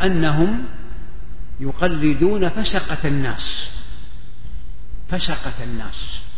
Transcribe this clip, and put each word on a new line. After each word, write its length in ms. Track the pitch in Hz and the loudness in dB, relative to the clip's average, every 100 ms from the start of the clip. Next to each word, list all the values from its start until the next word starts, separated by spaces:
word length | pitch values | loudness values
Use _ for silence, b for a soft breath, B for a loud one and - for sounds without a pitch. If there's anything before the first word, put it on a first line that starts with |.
أنهم 600 | 190 175 156 151 185 233 - - - - - - - - - - | 2 2 2 4 4 2 0 -2 -2 -2 -2 -4 -4 -4 -2 -2
يقلدون 880 | 135 - 180 160 151 139 175 208 175 | -2 0 2 2 2 2 2 2 2
فسقة 600 | 220 214 190 - 156 147 | 2 2 2 0 0 0
الناس، 640 | 143 127 - - - - - - - - - - - - - - - - - - | 2 2 0 0 0 0 0 -2 -2 -4 -4 -4 -4 -4 -4 -4 -4 -4 -4 -2
فسقة 540 | 180 - 156 135 123 | 0 0 0 0 0
الناس. 580 | 120 113 - - - - - | 0 0 0 0 0 0 -2